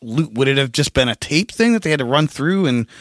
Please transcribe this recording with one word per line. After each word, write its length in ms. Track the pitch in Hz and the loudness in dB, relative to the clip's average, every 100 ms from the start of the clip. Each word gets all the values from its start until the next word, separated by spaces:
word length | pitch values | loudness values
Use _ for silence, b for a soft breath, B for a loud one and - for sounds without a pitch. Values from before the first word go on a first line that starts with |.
loop? 320 | 117 127 151 | -6 -2 -2
Would 120 | 110 135 | 0 0
it 120 | 139 | 2
have 120 | 135 | 0
just 200 | 117 143 | -2 0
been 160 | 135 123 | 0 0
a 80 | 127 | -2
tape 340 | - 151 208 | -2 -2 0
thing 220 | - 233 | 0 2
that 100 | 226 | 2
they 80 | 165 | 0
had 80 | 151 | -2
to 40 | |
run 240 | 120 143 151 | 0 0 0
through? 380 | - 147 196 165 | -2 -2 0 2
And 200 | 123 117 | 0 -4
do 60 | B | B